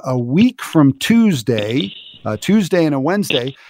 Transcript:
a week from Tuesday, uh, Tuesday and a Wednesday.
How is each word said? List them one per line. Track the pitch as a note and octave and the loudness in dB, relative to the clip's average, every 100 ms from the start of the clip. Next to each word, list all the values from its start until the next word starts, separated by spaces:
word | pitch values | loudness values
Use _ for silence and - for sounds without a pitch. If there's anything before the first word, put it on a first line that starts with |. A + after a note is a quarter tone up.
| - | -4
a | B2+ | -4
week | A#2+ D#3 B3 - | -2 2 2 0
from | - E3 C#3 C3 | -2 4 4 2
Tuesday, | - A#3 A3 C#3+ A2+ A2 G#2 B2+ G3 - - - G#2+ | 0 2 4 0 -2 -2 -2 -4 -4 -10 -20 -12 -8
uh, | G#2+ | -6
Tuesday | - G#3+ E3+ F3+ D#3+ | 0 0 2 0 0
and | C#3 | 0
a | |
Wednesday. | C#3+ G#3 D3+ C3+ B2+ - | -2 -2 -2 -4 -6 -12